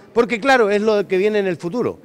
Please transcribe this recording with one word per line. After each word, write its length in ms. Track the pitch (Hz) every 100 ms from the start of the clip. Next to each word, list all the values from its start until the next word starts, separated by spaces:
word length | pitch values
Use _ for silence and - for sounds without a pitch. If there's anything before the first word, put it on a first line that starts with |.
| - 220
Porque, 240 | 233 226
claro, 300 | 269 262 208
es 120 | 208
lo 240 | 214 208 151
que 120 | 185
viene 220 | 208 214
en 60 | 190
el 120 | 175
futuro, 420 | 170 233 139 87